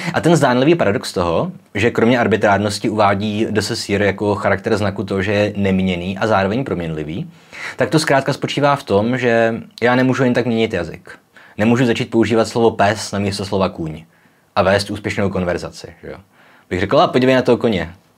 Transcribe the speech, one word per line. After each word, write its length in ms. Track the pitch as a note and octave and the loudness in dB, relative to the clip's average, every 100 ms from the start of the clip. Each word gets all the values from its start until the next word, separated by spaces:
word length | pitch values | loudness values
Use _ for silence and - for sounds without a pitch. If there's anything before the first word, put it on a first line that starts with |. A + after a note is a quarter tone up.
| - | -6
A 80 | B2 | 0
ten 140 | D3 E3 | 2 4
zdánlivý 400 | C3+ B2 C#3 E3+ | 4 2 4 4
paradox 380 | G2+ G#2+ - | 2 0 -4
toho, 380 | - F2 E2+ E3+ - _ - | -4 0 0 -2 -8 _ -2
že 160 | A#2 | 0
kromě 280 | A2+ A2+ B2 | 2 2 2
arbitrárnosti 680 | A2 G#2 G#2+ G2 G#2 G#2 A#2+ | 2 2 2 2 0 -2 -4
uvádí 580 | G#2+ G2+ G2 G#2+ G#2 A2 | 2 2 2 -2 -2 -2
de 120 | G#2+ | -2
Saussure 440 | G#2 A#2 - G2 G2+ | -2 -6 -4 0 0
jako 300 | G2 G#2 G2+ | 0 -2 0
charakter 420 | G#2 F#2+ A2 G#2+ | 0 -2 -2 -2
znaku 260 | G2+ G2+ | -2 -4
to, 180 | G2 G2 | -4 -2
že 100 | F#2+ | 0
je 220 | G#2 G#2 G#2 | 0 0 0
neměnný 640 | G2 F#2 F#2 F2 F2+ F#2+ | 0 0 0 -2 -4 -4
a 100 | A2+ | 0
zároveň 360 | G2+ G2 A2+ | 2 0 -2
proměnlivý, 680 | C3 F2 E2 D#2 D2+ F2+ E3 - - - - - | -4 -4 -4 -6 -6 -8 -10 -14 -20 -16 -12 -4
tak 140 | C3 | 0
to 100 | - | 2
zkrátka 340 | - C3+ C3+ | 2 0 0
spočívá 420 | C#3 C3+ - C#3 C#3+ | -4 -4 0 0 0
v 80 | |
tom, 340 | - G2+ A2+ B2 | 2 0 2 0
že 440 | B2 A#2 A2+ A2+ - - | 2 2 2 -2 -10 -2
já 140 | A#2 B2 | 0 2
nemůžu 280 | B2+ A#2+ | 2 2
jen 100 | B2+ | 2
tak 120 | B2 A#2+ | 2 0
měnit 280 | A2+ A2 | 0 0
jazyk. 440 | F2+ E2 - - - _ - - - | -2 -6 -10 -18 -20 _ -20 -14 -2
Nemůžu 280 | A2 A#2+ B2+ | 2 4 2
začít 240 | A2+ A#2+ | 0 0
používat 380 | A2+ G#2 A2+ G#2+ | 0 2 2 0
slovo 240 | - A2+ | 2 2
pes 400 | A2 G2+ G#2+ - | 2 0 0 -4
na 80 | G2+ | -4
místo 260 | G2+ G2 G2 | -4 -4 -4
slova 240 | G2+ F#2 | 0 -2
kůň 340 | - E2 D#2 - _ _ _ _ - | -2 -10 -10 -18 _ _ _ _ 0
a 60 | |
vést 300 | F#2+ G2+ G2+ | 2 2 0
úspěšnou 380 | G2 G#2+ G#2 G2+ | -6 -6 -2 -2
konverzaci, 580 | G2 F2+ E2+ E2 - - - | -2 -4 -4 -8 -14 -20 -18
že 100 | - | -16
jo. 60 | - - _ _ _ - | -16 -20 _ _ _ -8
Bych 100 | F#2 | -4
řekl: 220 | G2+ C#3 | 2 2
"A 60 | F3 | 4
podívej 280 | C3 B2+ C3 | 2 4 2
na 60 | |
toho 160 | B2 A#2 | 4 2
koně." 360 | A#2+ G2 E2 F#2 _ | 2 -2 -4 -12 _